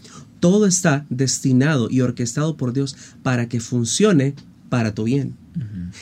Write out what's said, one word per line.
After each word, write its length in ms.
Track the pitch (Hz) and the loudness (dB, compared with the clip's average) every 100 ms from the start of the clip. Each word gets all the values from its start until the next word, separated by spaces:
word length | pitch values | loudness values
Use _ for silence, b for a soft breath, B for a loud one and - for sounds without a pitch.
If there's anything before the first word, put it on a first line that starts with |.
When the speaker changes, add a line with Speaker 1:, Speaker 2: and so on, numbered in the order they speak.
| B B B - | B B B 0
Speaker 1:
todo 240 | 175 208 | 2 4
está 400 | 208 - 165 139 147 | 4 2 2 0 -2
destinado 800 | 127 131 - 139 127 147 143 113 | -2 -2 0 2 4 4 2 0
y 100 | 127 | 0
orquestado 560 | 123 120 120 143 156 156 | 0 -2 -4 -2 -4 -2
por 160 | 123 | -4
Dios 240 | 127 139 - B B | -2 -4 -8 B B
para 240 | 135 123 120 | -2 -2 -2
que 140 | 120 | -6
funcione 760 | - 123 117 - 214 156 135 139 - - - | -4 -2 -2 2 4 4 2 -2 -14 -20 -4
para 240 | 123 113 | -2 -2
tu 100 | 110 | -2
bien. 300 | 113 139 127 123 - | -2 -2 -2 -10 -14
Speaker 2:
Ujú. 360 | - 107 95 87 B | -12 -10 -10 -12 B